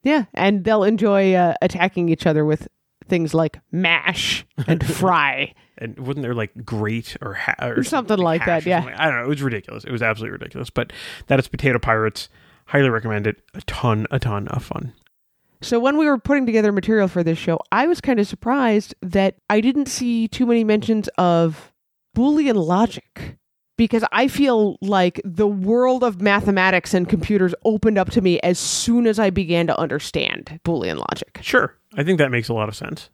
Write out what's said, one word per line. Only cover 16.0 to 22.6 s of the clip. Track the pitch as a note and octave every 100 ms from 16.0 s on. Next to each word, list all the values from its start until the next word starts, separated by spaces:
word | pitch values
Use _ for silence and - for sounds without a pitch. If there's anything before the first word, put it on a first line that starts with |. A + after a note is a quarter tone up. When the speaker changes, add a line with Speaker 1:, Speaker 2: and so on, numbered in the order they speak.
| D4+
Speaker 1:
were | C4
putting | - C#4+ B3
together | A3 G#3
material | G3+ F3+ A3 F#3+
for | F3+
this | E3 E3
show, | - E3 -
I | G#3 D4+
was | F4
kind | - A#3+
of | G3+
surprised | - A#3 C#4 B3 G#3 - -
that | F#3 G3 F#3+ - -
I | G#3+
didn't | A#3 C#4 B3+
see | - B3 A#3 A3+
too | - A#3+
many | A#3
mentions | G#3+ G#3+ G#3 A3 - -
of | F3+ E3+ E3 D#3 - _ _ _ _ -
Boolean | C4+ D4+ C#4+
logic, | G#3+